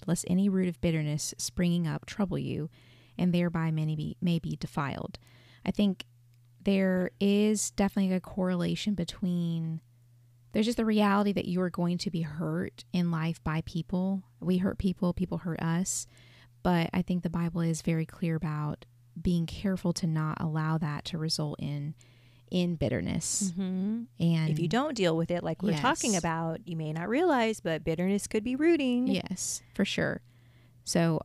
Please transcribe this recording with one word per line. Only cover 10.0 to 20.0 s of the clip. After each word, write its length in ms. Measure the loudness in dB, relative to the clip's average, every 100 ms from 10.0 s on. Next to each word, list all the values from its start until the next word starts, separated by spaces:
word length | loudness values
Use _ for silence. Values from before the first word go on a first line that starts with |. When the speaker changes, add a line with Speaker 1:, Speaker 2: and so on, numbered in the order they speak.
| _ _ _ _ _
Speaker 1:
there's 120 | 0 2
just 120 | 2
the 80 | 2
reality 480 | 4 4 4 2
that 120 | 0 0
you 100 | 0
are 80 | 0
going 280 | 0 0 0
to 100 | -2
be 120 | -4
hurt 640 | -4 -4 -4 -2 -4 -8 -4
in 180 | 0 0
life 320 | 0 -2 -4
by 180 | -2 -4 -2
people. 580 | -6 -4 -2 0 -2 -6 _
We 180 | 0 2
hurt 200 | 2 0
people, 340 | -2 0 0
people 260 | 0 -2 -4
hurt 220 | -4 -4
us. 460 | 0 0 0 -4 -8 -16 -20 -20 -20 _
But 260 | 2 2 2
I 80 | 0
think 220 | 0 -2
the 60 | -2
Bible 300 | -2 -2 0
is 220 | 0 0
very 240 | 0 0 -2
clear 300 | -4 -2 -2
about 500 | -2 -2 -4 -6 -12 -20 -20 -4
being 240 | 0 0 0
careful 460 | -2 -2 0 0
to 140 | 0